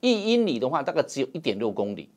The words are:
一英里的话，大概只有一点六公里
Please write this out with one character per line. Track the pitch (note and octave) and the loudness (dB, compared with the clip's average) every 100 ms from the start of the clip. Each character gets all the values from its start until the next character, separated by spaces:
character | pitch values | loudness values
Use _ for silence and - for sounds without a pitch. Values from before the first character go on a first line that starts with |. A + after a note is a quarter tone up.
一 | B3 A3+ G#3 | 4 2 4
英 | A#3+ A3 | 2 2
里 | A#2+ | 2
的 | B2+ | 0
话， | D#3 | 0
大 | C#3 | 0
概 | D#3+ | 0
只 | - - | -2 -2
有 | - | -4
一 | E3 | -2
点 | D#3+ G2+ | -4 -2
六 | A2+ | -2
公 | G2 G#2 F#2+ | -2 -4 -4
里 | C#2+ | -12